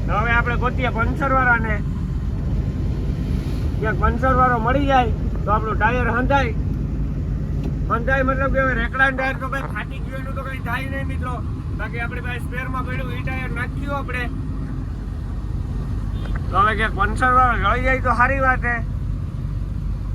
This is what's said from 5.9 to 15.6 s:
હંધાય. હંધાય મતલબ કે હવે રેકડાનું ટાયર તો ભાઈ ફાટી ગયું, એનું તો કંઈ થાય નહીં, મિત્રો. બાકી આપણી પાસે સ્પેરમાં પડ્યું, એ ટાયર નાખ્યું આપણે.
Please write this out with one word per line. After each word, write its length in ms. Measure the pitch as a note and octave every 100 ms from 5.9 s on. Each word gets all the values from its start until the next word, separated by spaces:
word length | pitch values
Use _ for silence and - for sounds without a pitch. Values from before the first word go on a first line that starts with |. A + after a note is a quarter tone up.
| B3 B3
હંધાય. 420 | A3+ B3+ C#4 B3 G#3 - - - - - - - - - - - - -
હંધાય 340 | A3 A#3 C4+
મતલબ 300 | C4 C4 C4+
કે 60 | C4
હવે 140 | C4
રેકડાનું 420 | A#3+ A#3 C4 C4+ B3+
ટાયર 180 | C4 C4
તો 120 | C4
ભાઈ 140 | C4+
ફાટી 360 | - G#3 A3+ -
ગયું, 220 | B3+ C4
એનું 140 | C4+
તો 80 | C4
કંઈ 160 | - -
થાય 300 | - B3 C4+
નહીં, 180 | C4+ C4
મિત્રો. 260 | C4+ B3+ A#3+ - C4 - -
બાકી 240 | A3 A#3
આપણી 200 | A#3 B3
પાસે 180 | A#3+ B3
સ્પેરમાં 480 | - B3 B3+ B3+ C4
પડ્યું, 260 | B3+ C4
એ 100 | A#3+
ટાયર 280 | B3+ C4 C4
નાખ્યું 460 | A#3 B3 - C#4 C#4+
આપણે. 340 | C4+ B3 B3 C4+ - - - - - - - - - - - -